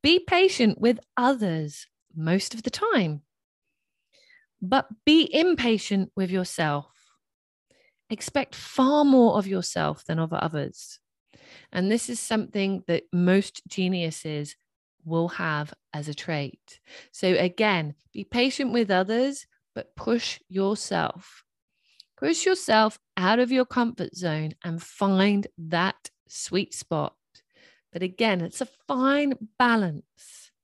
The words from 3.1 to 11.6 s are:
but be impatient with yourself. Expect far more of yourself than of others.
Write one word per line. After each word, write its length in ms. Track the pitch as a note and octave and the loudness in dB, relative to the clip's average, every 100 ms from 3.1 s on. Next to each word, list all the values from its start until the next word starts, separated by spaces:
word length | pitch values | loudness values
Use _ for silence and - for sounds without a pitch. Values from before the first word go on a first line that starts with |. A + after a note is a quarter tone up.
| D3+ _ _ _ _ _ _ _ _ _ _ _ _ _ _ | -4 _ _ _ _ _ _ _ _ _ _ _ _ _ _
but 260 | F#3 C4+ - - - | -2 -2 -2 -4 4
be 220 | D#4 D4+ | 6 6
impatient 800 | - F4 E4 A#3+ A3 - G3 F#3 - | 4 2 2 2 0 0 -2 -2 -2
with 160 | F#3+ | -2
yourself. 540 | F#3+ F#3 - D#3 C#3+ C#3+ _ _ _ _ _ _ _ _ _ _ _ _ | 0 -2 -2 -2 -2 -6 _ _ _ _ _ _ _ _ _ _ _ _
Expect 460 | A3 - C#4+ - - | -10 -6 -4 -6 -10
far 480 | - - C4 D4 | -8 2 4 4
more 340 | C#4+ C4 A#3 - | 6 8 6 4
of 100 | G3 | -2
yourself 580 | F#3+ F3 F3 D3+ D3+ - | -4 -4 -2 -2 -4 -4
than 140 | D#3+ | -2
of 120 | D#3+ | -2
others. 680 | E3 D#3+ D#3 C#3 - - - _ _ _ _ - - | -2 -4 -4 -8 -12 -20 -20 _ _ _ _ -20 -20